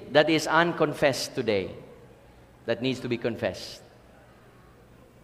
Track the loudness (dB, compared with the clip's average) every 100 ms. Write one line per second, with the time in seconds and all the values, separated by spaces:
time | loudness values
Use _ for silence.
0 | 0 4 4 2 2 4 2 2 0 2
1 | 0 0 -4 -4 0 0 -2 -8 -18 -20
2 | -20 -20 -20 -20 -20 -12 -6 -2 -2 -4
3 | -4 -4 -2 -4 -4 -6 -10 -16 -20 -20
4 | -20 -20 -20 -20 -20 -20 -20 -20 -20 -20
5 | -20 -20